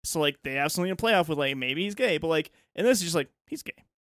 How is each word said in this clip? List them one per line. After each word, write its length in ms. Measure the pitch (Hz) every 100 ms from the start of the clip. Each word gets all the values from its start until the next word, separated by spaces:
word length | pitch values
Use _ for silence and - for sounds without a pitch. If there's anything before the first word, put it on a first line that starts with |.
So, 160 | - 165
like, 180 | 147 143
they 100 | 139
have 180 | 135 143
something 200 | 180 180
to 40 | 185
play 180 | 226 202
off 120 | 165
with, 100 | 147
like, 160 | 139 135
maybe 260 | 127 143
he's 120 | 202 208
gay, 220 | 254 156
but, 80 | 160
like, 240 | 160 147 _ _ -
and 100 | 220
this 140 | 233
is 40 | 175
just 100 | 165
like, 140 | 135 _ -
he's 160 | 311
gay. 100 | - - _ _